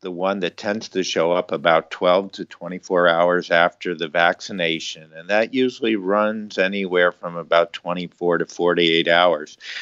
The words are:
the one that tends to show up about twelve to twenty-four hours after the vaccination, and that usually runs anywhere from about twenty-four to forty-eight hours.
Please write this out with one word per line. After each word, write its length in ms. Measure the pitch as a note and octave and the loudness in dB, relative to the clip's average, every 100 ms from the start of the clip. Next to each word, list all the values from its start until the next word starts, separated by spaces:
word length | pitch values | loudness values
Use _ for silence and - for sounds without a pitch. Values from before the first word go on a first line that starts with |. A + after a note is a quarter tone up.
the 100 | F#2 | -10
one 300 | F2 F#2+ G2+ | -4 -2 0
that 160 | F#2 - | -4 -4
tends 320 | G#2+ G#2+ - | -6 -6 -4
to 120 | F#2+ | -4
show 300 | F2 F#2 E2 | -2 0 0
up 200 | F2 - | 0 -2
about 380 | E2 E2+ D#2+ - | -2 2 2 0
twelve 420 | - F2+ F2+ G2 | -2 2 2 0
to 120 | - | -10
twenty-four 640 | F2 - F2 F2+ - F#2 F2 | -14 -12 -12 -10 -2 2 4
hours 420 | E2 F2 F2+ E2+ | 4 4 2 2
after 440 | E2+ F2 - F#2 | 4 2 0 -8
the 140 | D#2+ E2 | -6 -4
vaccination, 1040 | E2+ E2+ F2+ - G2+ E2+ E2 - E2 D#2 | 2 2 0 -6 -4 -2 -4 -6 -14 -18
and 140 | D#2+ F2 | -14 -2
that 260 | G#2 A2+ | 0 0
usually 420 | C3 B2+ B2 A2+ A2 | 0 -2 0 -2 -2
runs 640 | F#2 G#2 G#2+ A2 G#2+ G#2 | 0 0 0 -4 -6 -2
anywhere 540 | F#2+ G2+ F#2+ F2+ F2 | -2 -2 0 2 2
from 240 | - F2+ E2+ | 0 -8 -10
about 360 | E2 E2+ E2+ | 0 2 2
twenty-four 640 | - E2 F2+ F2 - F2 E2+ | -4 -8 -6 -8 -4 -2 0
to 80 | E2 | -2
forty-eight 640 | - F2 F2 E2+ E2 E2+ | -2 0 2 2 2 2
hours. 480 | E2+ F2+ D#2 D#2 - - - | 4 4 2 -4 -18 -16 -14